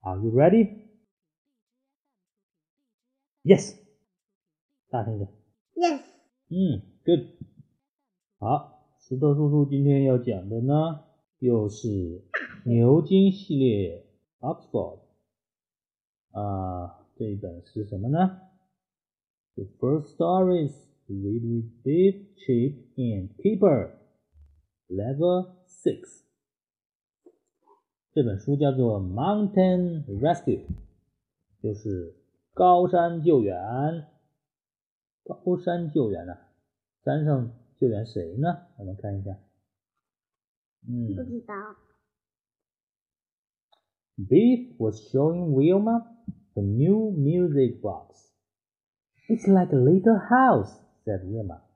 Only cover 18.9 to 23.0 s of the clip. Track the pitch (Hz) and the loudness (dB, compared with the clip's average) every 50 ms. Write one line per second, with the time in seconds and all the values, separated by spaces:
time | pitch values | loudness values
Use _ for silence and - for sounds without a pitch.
18.9 | _ _ _ _ _ _ _ _ _ _ _ _ _ - 101 98 _ _ - 123 | _ _ _ _ _ _ _ _ _ _ _ _ _ -14 -14 -14 _ _ -4 -2
19.9 | 143 160 151 - - _ 170 170 180 190 190 185 180 175 156 139 - - _ _ | -2 -2 -4 -8 -6 _ -2 0 2 2 2 2 2 0 -2 -4 -6 -10 _ _
20.9 | _ _ _ _ 98 98 98 98 107 117 117 117 117 117 113 117 - _ _ 131 | _ _ _ _ -10 -8 -6 -4 -6 -4 -4 -4 -4 -4 -6 -8 -12 _ _ -2
21.9 | 147 175 185 196 196 196 - _ _ _ - - 131 120 120 143 143 - - _ | 2 4 4 4 2 0 -10 _ _ _ -4 -2 0 0 0 -2 -4 -6 -18 _
22.9 | _ - | _ -6